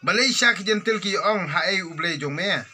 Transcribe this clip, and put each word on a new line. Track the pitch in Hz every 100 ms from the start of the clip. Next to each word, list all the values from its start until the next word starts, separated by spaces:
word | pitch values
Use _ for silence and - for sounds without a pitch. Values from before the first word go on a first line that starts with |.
Malaysia | 160 202 262 - 240 220
ki |
jentil | 196 214 220 220
ki | 190 196
ong | 180 214 165
hae | 160 165 196
ublei | 175 156 170 156
jong | 147
me. | 143 190 160 110